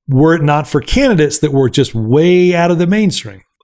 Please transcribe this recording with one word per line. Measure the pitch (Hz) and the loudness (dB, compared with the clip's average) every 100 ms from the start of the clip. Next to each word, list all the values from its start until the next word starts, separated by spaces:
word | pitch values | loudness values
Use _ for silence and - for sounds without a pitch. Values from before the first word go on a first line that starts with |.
| - | -4
were | 131 160 | 2 2
it | 165 | 2
not | 147 147 147 | 0 -2 -2
for | 147 | -4
candidates | - 247 277 185 147 - | -2 0 2 2 0 -2
that | 151 | -2
were | 135 127 | 0 0
just | - 127 | 0 -2
way | 117 110 139 175 180 180 | -4 -2 2 2 2 2
out | 175 175 | 0 0
of | 170 | 0
the | 175 | 0
mainstream. | 208 202 - 107 95 _ _ | 0 0 -4 -10 -18 _ _